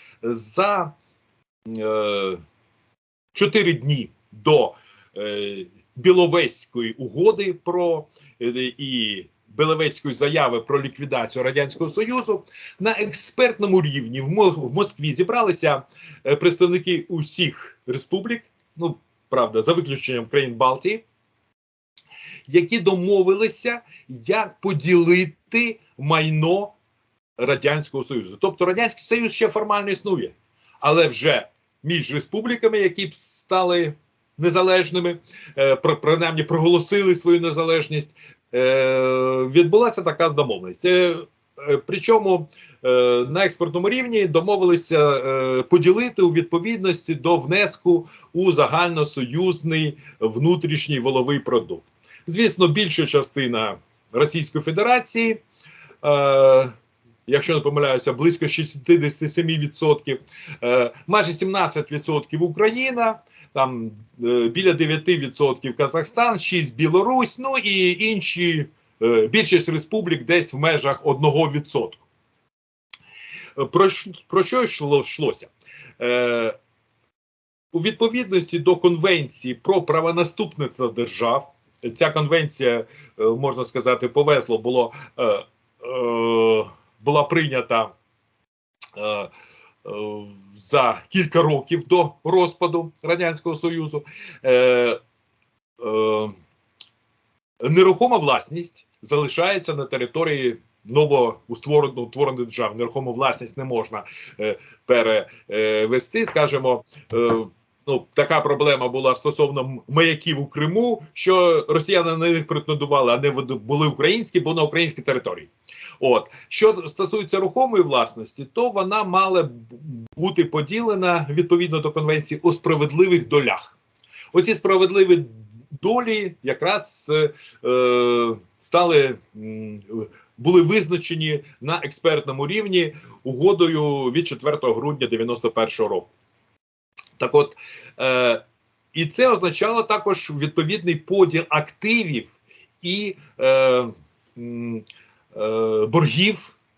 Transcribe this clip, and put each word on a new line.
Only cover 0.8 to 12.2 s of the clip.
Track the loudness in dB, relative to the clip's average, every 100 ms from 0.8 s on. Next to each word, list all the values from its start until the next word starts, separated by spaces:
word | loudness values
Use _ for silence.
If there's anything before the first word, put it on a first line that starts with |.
| -4 -10 _ _ _ _ _ _ -14 -6
е, | -2 -2 -2 -2 -4 -6 -12 _ _ _ _ _ _ _ _
чотири | -2 0 2 0
дні | 0 -2 -4 -6 _ _
до, | -6 4 4 4 -4 _ _ _ -12
е, | -8 -6 -8 -10 -14 _ _ 0
Біловезької | 4 6 6 4 0 -4 -12 -8 -8
угоди | -8 -8 0 2 2 -2
про, | -6 -6 -2 -2 -2 -6 _ _ -8
е, | -6 -4 -6 -8
і | -8 -4 -4 -6 -14 _ _ -2
Біловезької | 0 0 -2 -4 -8
заяви | -2 0 2 0 0
про | -2 -4
ліквідацію | -4 -10 -6 -6 -4 -4
Радянського | -2 -2 -2 -4 -6
Союзу, | -4 -4 -4